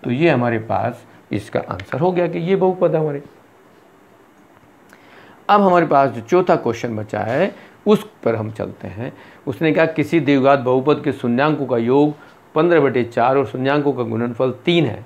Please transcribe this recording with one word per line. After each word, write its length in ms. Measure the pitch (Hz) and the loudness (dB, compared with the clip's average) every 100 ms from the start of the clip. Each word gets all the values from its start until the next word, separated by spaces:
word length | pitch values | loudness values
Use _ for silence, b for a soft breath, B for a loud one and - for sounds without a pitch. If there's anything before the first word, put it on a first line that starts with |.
तो 80 | 131 | -4
ये 200 | 123 165 | 0 2
हमारे 280 | 131 120 113 | 2 0 -2
पास 440 | 110 95 110 123 - B _ | -2 -4 -4 -6 -20 B _
इसका 280 | - - - | -8 -4 -6
आंसर 380 | - 92 98 131 | -6 -10 -8 -2
हो 100 | 175 | -2
गया 140 | 175 170 | 0 -2
कि 100 | 170 | -4
ये 160 | 170 196 | -2 0
बहुपद 380 | 185 185 175 | 0 0 0
है 60 | 160 | 0
हमारे। 220 | 156 143 - - _ _ _ _ _ _ _ _ _ _ _ - _ _ _ B B B B B - | -2 -6 -14 -20 _ _ _ _ _ _ _ _ _ _ _ -20 _ _ _ B B B B B 2
अब 120 | 208 | 4
हमारे 260 | 196 175 156 | 6 4 4
पास 240 | 147 139 | 4 4
जो 100 | 117 | 0
चौथा 340 | 110 180 180 170 | 0 2 4 2
क्वेश्चन 400 | 123 110 123 107 | 0 -4 -6 -8
बचा 240 | 107 104 | -6 -6
है 320 | 104 131 190 B B B - | -4 -2 -2 B B B 0
उस 220 | 208 - - | 0 0 -6
पर 120 | - 110 | -4 -2
हम 140 | 110 | -6
चलते 360 | 110 98 98 104 | -8 -10 -10 -14
हैं। 240 | 95 131 B B B - | -12 -12 B B B -10
उसने 260 | 127 160 | -2 0
कहा 140 | 147 160 | 2 0
किसी 340 | 160 147 170 | 0 0 0
द्विघात 380 | 131 139 131 139 | 2 4 4 2
बहुपद 420 | 123 127 131 147 | 2 0 2 0
के 80 | 143 | -2
शून्यांकों 540 | 127 123 120 147 151 131 | -4 -2 0 0 0 -2
का 100 | 123 | -2
योग 380 | 117 135 151 147 B B _ | 2 2 2 -2 B B _
पन्द्रह 260 | 156 170 170 | -2 2 4
बटे 240 | 139 123 | 2 0
चार 320 | 117 123 120 135 | -2 0 2 2
और 100 | 127 | -2
शून्यांकों 460 | 131 131 147 147 | -4 -2 0 0
का 100 | 127 | -2
गुणनफल 500 | 113 113 120 117 131 127 | -4 -4 -4 -2 -4 -2
तीन 220 | - 170 139 | 0 0 0
है। 180 | 101 | -4